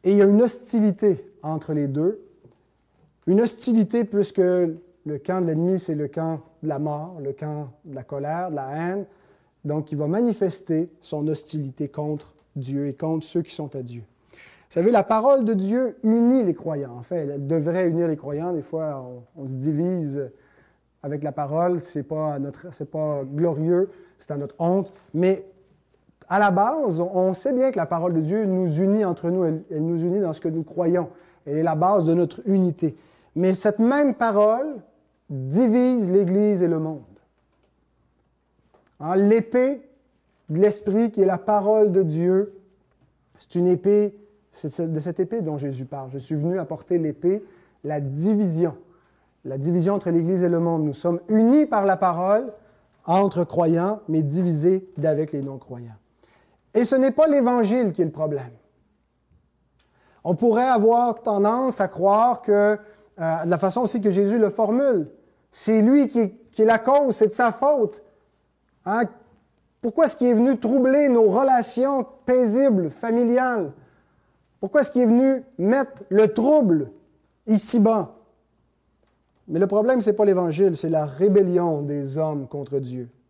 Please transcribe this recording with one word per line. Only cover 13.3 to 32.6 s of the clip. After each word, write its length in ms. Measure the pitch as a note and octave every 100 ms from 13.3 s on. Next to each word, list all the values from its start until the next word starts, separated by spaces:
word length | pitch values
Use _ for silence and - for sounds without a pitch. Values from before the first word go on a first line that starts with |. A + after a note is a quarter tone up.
| F3
qui 140 | D#3+
sont 200 | - D3
à 60 | C3+
Dieu. 240 | B2 A#2+ A2 _ _
Vous 60 | - - _ _
savez, 220 | - F#3
la 120 | A#3
parole 440 | G3 A3 A#3+ C4+ A3
de 80 |
Dieu 420 | G#3+ F#3+ A#3 B3+ -
unit 420 | A3 A3+ A#3 C4
les 80 | G3+
croyants. 420 | E3 D#3+ D3+ C3+ B2
En 40 |
fait, 240 | A#2+ F3 C#3+
elle 200 | C#3+ C#3
devrait 420 | D#3+ D3+ E3+ F3+
unir 180 | D#3+ E3+
les 120 | D#3
croyants. 340 | C#3 D3 E3+
Des 80 | E3+
fois, 420 | C#3 D#3+ D#3 C#3
on, 400 | B2+ B2 A#2+ -
on 40 | C3+
se 60 |
divise 800 | C3 C#3 D3 F3 F#3 D3+ C#3 C3 _ _ _ _ _ _ _
avec 200 | C#3+ D3
la 100 | D3
parole. 480 | C#3 C#3+ D#3 F3 F3+
C'est 220 | - D3
pas 320 | - D#3 D#3
à 40 | C#3+
notre, 360 | C#3 C#3 F3+
c'est 160 | C#3+ D3
pas 340 | D#3 D3+ C#3+
glorieux, 680 | C3 C#3+ E3+ D3 D#3+ F3 F#3+ - - _
c'est 140 | -
à 40 | D3
notre 180 | C#3 -
honte. 340 | E3+ F#3+ F#3 - _
Mais 320 | D#3 F#3 F#3+ - _ _ _ _ _ _ _ _
à 100 | F#3+
la 120 | G#3
base, 500 | F#3 G#3+ D#4 C4 D#3+
on 320 | F3 F#3+ F#3
sait 220 | F3+ C4+
bien 160 | B3+ C4
que 80 | B3
la 80 | D#3+
parole 260 | E3+ F3+
de 80 | E3
Dieu 240 | D#3 G#3
nous 380 | G#3 F#3 F#3 D3+
unit 240 | F#3+ G#3 G3+
entre 240 | E3+ E3+
nous. 160 | F#3 E3+
Elle, 160 | D#3+ -
elle 160 | D#3 E3
nous 180 | E3+
unit 160 | F3 F#3+
dans 140 | F#3
ce 80 | D#3
que 60 | E3+
nous 140 | D#3+
croyons. 460 | D#3 - E3 F3+ E3 - _ _ -
Elle 100 | D3
est 60 |
la 120 | E3
base 300 | D#3 F3+ G3+
de 80 | D#3+
notre 340 | E3+ E3+ - -
unité. 520 | G3